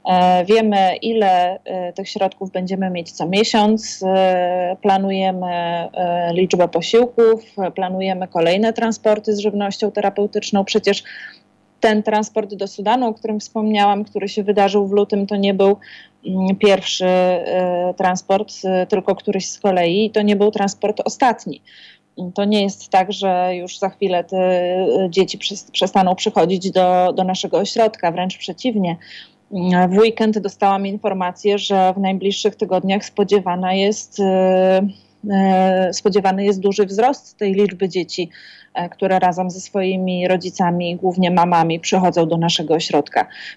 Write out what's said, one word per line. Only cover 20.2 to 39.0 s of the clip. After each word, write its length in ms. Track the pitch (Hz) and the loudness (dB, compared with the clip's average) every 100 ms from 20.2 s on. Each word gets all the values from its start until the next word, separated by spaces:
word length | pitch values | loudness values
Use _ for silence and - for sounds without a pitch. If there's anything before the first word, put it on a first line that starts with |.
nie 140 | 208 202 | 2 4
był 160 | 208 | 2
transport 500 | 214 196 - 202 - - | 2 -4 -2 -4 -2 -6
ostatni. 560 | - 254 220 - 143 _ - - - _ - 180 | 0 0 0 -6 -14 _ -20 -20 -20 _ -14 -10
To 120 | 180 202 | -4 0
nie 180 | 214 | 0
jest 260 | 196 190 - | 0 -6 0
tak, 240 | 190 190 | 0 0
że 420 | 202 196 180 180 180 | -2 -2 0 0 -2
już 240 | 175 - | -8 -6
za 100 | 190 | -6
chwilę 340 | 190 196 175 | -2 -2 -2
te, 140 | 175 190 | -2 0
e, 680 | 185 180 180 185 185 120 190 | 0 2 0 0 0 0 0
dzieci 280 | 175 180 196 | 0 -2 -2
przes-, 340 | - 202 - | -8 -10 -10
przestaną 440 | - 190 202 185 180 | -4 0 2 2 2
przychodzić 560 | 214 208 165 190 190 | 0 2 2 0 0
do, 420 | 180 180 180 180 | 2 4 4 2
do 100 | 170 | 0
naszego 340 | 185 185 175 165 | -2 -2 -2 -2
ośrodka. 540 | 202 - 220 220 170 | -2 2 0 2 -4
Wręcz 260 | 170 185 - | -2 -6 -6
przeciwnie. 600 | - - 262 214 180 165 - - - _ _ | -12 -6 -4 0 -2 -4 -10 -20 -20 _ _
Mm, 400 | 190 180 180 180 | -4 0 2 4
w 60 | 190 | 4
weekend 420 | 226 220 220 214 | 4 4 0 0
dostałam 480 | 190 - 196 196 196 | -4 -2 0 0 -2
informację, 720 | 208 208 190 180 185 208 202 | -4 -4 -2 -4 -2 -2 0
że 360 | 196 196 185 | 0 2 2
w 60 | 185 | 2
najbliższych 560 | 196 190 190 196 214 - | -2 -2 -2 -2 -4 -4
tygodniach 500 | 196 185 190 196 - | -2 -2 0 -2 -4
spodziewana 680 | - 196 202 185 175 185 | -4 2 2 0 -4 -2
jest, 460 | 190 196 214 - - | 0 0 -2 -8 -2
e, 600 | 196 190 185 185 185 190 202 196 _ _ 208 | 0 4 4 4 4 4 0 -6 _ _ -2
e, 640 | 196 190 190 190 185 185 | 2 4 4 4 2 0
spodziewany 520 | - 214 196 190 190 202 | 0 0 2 2 0 0
jest 140 | 196 | 2
duży 260 | 196 196 190 | 0 0 -2
wzrost 520 | 196 247 277 - _ | 2 0 0 -8 _
tej 160 | 208 | -2
liczby 360 | 190 202 185 190 | 2 0 0 -4
dzieci, 400 | 180 170 - 170 - - - - | -4 -6 -6 -8 -10 -20 -20 -12
e, 160 | - 175 | -8 -8
które 300 | - | -4